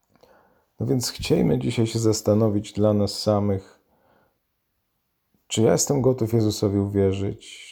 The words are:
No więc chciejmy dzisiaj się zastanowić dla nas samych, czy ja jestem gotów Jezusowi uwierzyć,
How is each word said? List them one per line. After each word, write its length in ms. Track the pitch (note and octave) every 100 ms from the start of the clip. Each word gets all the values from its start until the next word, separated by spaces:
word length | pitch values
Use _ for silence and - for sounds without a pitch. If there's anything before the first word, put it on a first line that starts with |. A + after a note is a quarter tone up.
| _ _ _ _ _ _ _ -
No 60 | A#2
więc 240 | C3+ A#2+
chciejmy 480 | - - D#3 D#3+ C#3+
dzisiaj 280 | B2+ A#2+ A2+
się 120 | A#2
zastanowić 760 | A2 G#2+ - G#2 A2+ G#2 G#2+
dla 200 | - G#2+
nas 260 | G#2 G2+ -
samych, 600 | - G#2 G2+ F#2+ - _ _ _ _ _ _ _ _ _ _ _ _ _ _ _ _ _ -
czy 160 | -
ja 100 | A2+
jestem 300 | E3+ - C#3+
gotów 300 | B2+ B2+ A2
Jezusowi 460 | A#2+ G#2+ G#2 G#2+ G2+
uwierzyć, 920 | G2 G2+ G2 F#2+ G2 - - - -